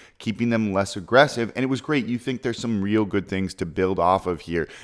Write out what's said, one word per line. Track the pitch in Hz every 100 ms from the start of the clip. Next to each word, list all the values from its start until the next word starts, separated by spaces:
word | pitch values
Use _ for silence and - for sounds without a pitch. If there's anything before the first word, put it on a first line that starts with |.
| - -
keeping | 113 101 120
them | 117 107
less | 95 98 101
aggressive. | 85 123 147 120 113
And | -
it | 131
was | 135
great. | - 147 113
You | 120
think | - 123
there's | 123 110
some | 120 107
real | 98 107
good | 101 101 -
things | 95 92
to | - 87
build | 78 92 92
off | 85 95 95
of | 82
here | - 85 78 -